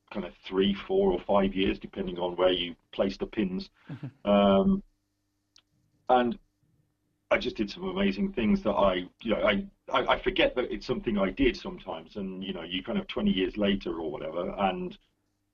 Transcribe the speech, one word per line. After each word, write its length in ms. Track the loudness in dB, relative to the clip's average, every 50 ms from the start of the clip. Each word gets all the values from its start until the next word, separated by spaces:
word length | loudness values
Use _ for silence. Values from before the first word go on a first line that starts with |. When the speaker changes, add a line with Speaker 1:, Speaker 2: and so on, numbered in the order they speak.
| _ -12
Speaker 1:
kind 140 | -10 -8 -8
of 80 | -8 -12 _ -10
three, 280 | -4 0 2 2 2 2
four 380 | -2 -2 -2 0 2 4 4
or 80 | 2 0
five 340 | 0 2 2 4 4 2 2
years, 240 | 0 0 0 0 -4
depending 400 | -6 -12 -8 -8 -8 -6 -6 -4
on 180 | -4 -4 0 2
where 140 | 4 4
you 240 | 4 2 -2 -6 -8 _ _ _
place 260 | -4 -2 -2 -2 -2 -4
the 100 | -8 -8
pins. 420 | -2 -2 -2 -2 -2 -6 -8 -10 _ _ _ -16
Speaker 2:
Mm-hmm. 380 | -14 -12 -12 -14 -14 _ 0 4
Speaker 1:
Um, 540 | 4 6 6 6 6 6 6 4 2 2 0 _ _ _ _ _ _ _ _ _ _ _ _ _ _ _ _ _ _ _ _ _ _ _ _ 2
and 300 | 4 4 4 2 -2 -6 _ _ _ _ _ _ _ _ _ _ _ _ _ _ _ _ _ 0
I 80 | 0 0
just 200 | 0 -2 -4 -4
did 120 | -4 -6
some 140 | -6 -8 -6
amazing 480 | -4 -2 0 2 2 2 0 -2 -2
things 320 | -2 0 2 2 2 2 2
that 80 | 0
I, 340 | 2 4 4 4 4 2 -4 -8 _ -8
you 140 | -2 -2 0
know, 80 | 2 2
I, 220 | 2 2 2 -2 -6 -12 _ _ -4
I, 220 | -2 0 2 2 0
I 60 | 0
forget 360 | 0 -2 2 2 2 2 2
that 160 | 0 -4 -4
it's 160 | -4 -6 -4 -4
something 300 | -4 -4 -2 -2 0 0
I 120 | 0 0
did 280 | 0 2 0 0 0 -2
sometimes, 580 | -8 -10 -12 -10 -10 -10 -10 -10 -10 -12 -10
and, 260 | -10 -8 -8 -8 -8
you 120 | -8 -8 -8
know, 100 | -8 -8
you 180 | -6 -8 -8 -6
kind 140 | -4 -4 -4
of 100 | -4 -4
twenty 240 | -4 -2 0 2
years 260 | 2 2 0 -2 0 0
later 420 | 2 2 2 0 -2 -6 -6 -6
or 100 | -6 -6
whatever, 460 | -6 -6 -8 -6 -6 -4 -4 -4 -2 0
and 400 | 0 0 0 -2 -6 -8 -10 -14 _ _ _ _ _ _ _ _ _ _